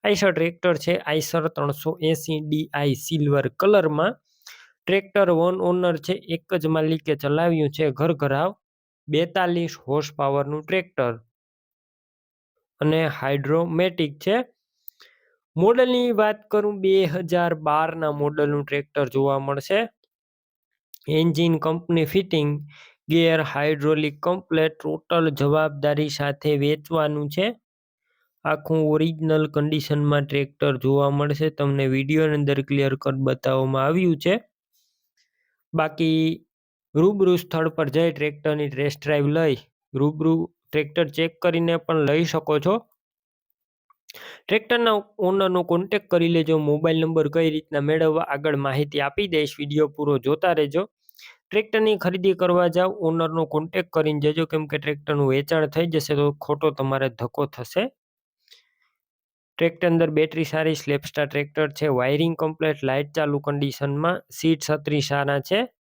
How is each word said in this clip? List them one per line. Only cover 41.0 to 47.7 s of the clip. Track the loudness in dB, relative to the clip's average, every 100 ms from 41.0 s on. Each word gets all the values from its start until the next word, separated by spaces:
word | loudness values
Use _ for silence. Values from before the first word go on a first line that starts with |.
| -2 -2
ચેક | -4 _
કરીને | -2 0 0 -2 0
પણ | 0 2
લઈ | 2 0
શકો | -2 0 0 0
છો. | -2 -4 _ _ _ _ _ _ _ _ _ _ _ _ -20 -20 -18
ટ્રેક્ટરના | -2 -2 0 2 2 2 -2 -2 0
ઓનરનો | 2 2 0
કોન્ટેક્ટ | 0 0 0 -4 0
કરી | 2 4 2
લેજો. | 2 2 2
મોબાઈલ | 0 2 2
નંબર | 2 2 0 2
કઈ | 0 0
રીતના | -4